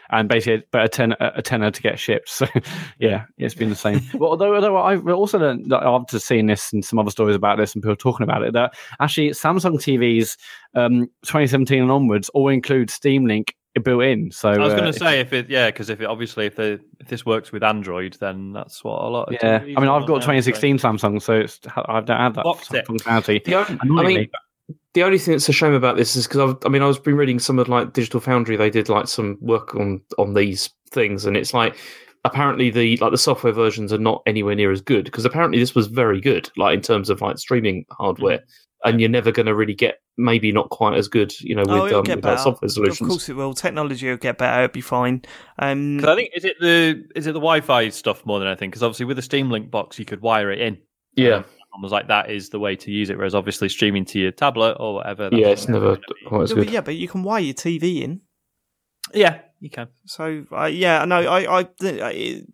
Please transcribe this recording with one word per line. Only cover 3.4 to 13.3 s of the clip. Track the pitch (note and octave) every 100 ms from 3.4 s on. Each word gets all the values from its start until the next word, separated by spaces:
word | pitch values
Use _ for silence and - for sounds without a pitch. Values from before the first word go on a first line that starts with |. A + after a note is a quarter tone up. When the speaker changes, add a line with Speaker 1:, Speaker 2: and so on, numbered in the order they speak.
| B2+ -
Speaker 1:
been | A2
the | G2+
same. | G#2 G#2 B2+
Speaker 2:
<laughs> |
Speaker 1:
Well, | C4 D#3+
although, | E3 G3+
although | G#3 G#3 F#3+
I've | F3 G3 E3+
also | F3+ G3+ G3+
learned | D3+ B2 B2+
that | B2+
after | B2+ B2 B2 A2+
seeing | - A#2+ G#2+
this | G#2 -
and | G#2+
some | - A2+
other | G#2
stories | - G#2+
about | G2+ G2+ G2+
this | G#2
and | G#2+
people | G#2+ G#2
talking | C3 A#2+
about | G#2+ A2
it, | A#2
that | A#2 B2 - - -
actually | D#3 - D3
Samsung | D3 D#3+ F3+ F3+ D3+
T | - B2+
Vs, | A#2+ A2+ A2+ - - - -
um, | B2 A#2+ B2 A#2+ _
twenty | - D#3 C#3
seventeen | C3+ C3 C3+
and | B2+
onwards | C#3 B2+ G#2 F#2+
all | C#3+ C#3
include | C3 B2+ C3+ A2+
Steam | - C#3+ C3+
Link | B2